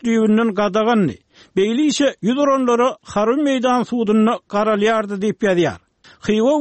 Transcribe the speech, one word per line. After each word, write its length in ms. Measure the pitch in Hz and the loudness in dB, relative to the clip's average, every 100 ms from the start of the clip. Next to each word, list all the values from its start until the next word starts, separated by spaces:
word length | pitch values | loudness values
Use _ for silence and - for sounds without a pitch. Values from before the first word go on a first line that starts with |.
| 233 | -2
düýbünden 440 | 226 220 214 233 | 0 2 2 0
gadaganny, 640 | 190 208 202 220 226 160 95 _ _ - 180 | -2 -2 0 0 0 0 -4 _ _ -8 -2
beýle 260 | 208 233 302 | 0 0 0
işe 180 | - 277 - | 0 -2 -2
ýüz 140 | 196 262 | -2 0
oranlary 460 | 285 269 254 233 254 - - | 0 2 0 0 0 -4 -6
Harun 280 | 202 214 277 285 | -2 0 0 0
meýdan 400 | 262 254 247 220 | 0 0 -2 -2
suwdyna 440 | 247 208 220 214 240 - | -2 0 2 2 0 -4
garalýardy 680 | 202 214 208 214 220 208 202 | -2 0 0 0 0 -2 -4
diýip 180 | 208 190 202 | -4 -2 0
ýazýar. 320 | 175 156 90 _ _ - - | 2 0 -2 _ _ -20 -10
Xiwa 320 | - 214 240 302 | -2 0 2 2